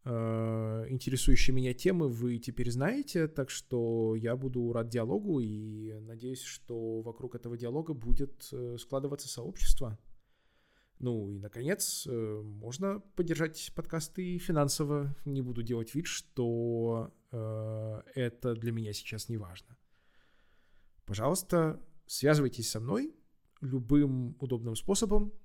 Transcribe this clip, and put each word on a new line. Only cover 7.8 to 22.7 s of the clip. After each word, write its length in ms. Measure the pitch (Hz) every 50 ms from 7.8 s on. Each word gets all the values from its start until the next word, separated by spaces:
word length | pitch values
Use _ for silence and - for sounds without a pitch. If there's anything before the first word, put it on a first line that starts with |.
| 165 165 156
будет, 560 | 131 113 120 - - 139 139 - - - - -
э, 260 | 127 123 120 120 117
складываться 500 | - - - 135 135 143 143 139 - 135
сообщество. 680 | - - 117 - 190 - - - - - 139 117 107 - _ - - - _ _ _ _ _ _ _ _ _ _ _ _ _ _ _ -
Ну 320 | - 123 120 110 104 98
и, 80 | 101 98
наконец, 680 | 101 104 - 113 123 147 196 - - - - - -
э, 360 | - 127 117 113 107 107 107 104
можно 580 | 107 104 104 110 117 123 143 190 196 196 208 - - -
поддержать 580 | - 175 165 160 139 165 160 156 - - - -
подкасты 640 | - 160 - - 165 156 - - - 185 180 180 175
финансово. 760 | 175 - 170 151 143 139 - - 156 143 147 147 143 143 139 - -
Не 160 | 143 139 135 127
буду 200 | 123 123 117 117
делать 320 | 110 123 117 113 - -
вид, 120 | 143 120
что, 1040 | - - - - - - - 123 117 117 117 117 117 117 117 117 117 113 113 - - _ _ _ _ -
э, 680 | 117 110 110 110 110 110 110 110 110 110 110 107 110 - - -
это 400 | 135 127 120 120 - - 127 117
для 180 | 113 110 117 113
меня 200 | 113 113 107 104
сейчас 360 | - - - - 107 - -
не 80 | 117
важно. 400 | 110 104 87 90 92 - _ - _ _ _ _ _ _ _ _ - _ _ _ _ _ _ _ _ _ _ _ - - - _ - _
Пожалуйста, 760 | - 101 98 107 139 175 185 - - 180 170 165 156 156 - - - - - _
связывайтесь 640 | - - - - 143 151 151 143 127 - - 113 -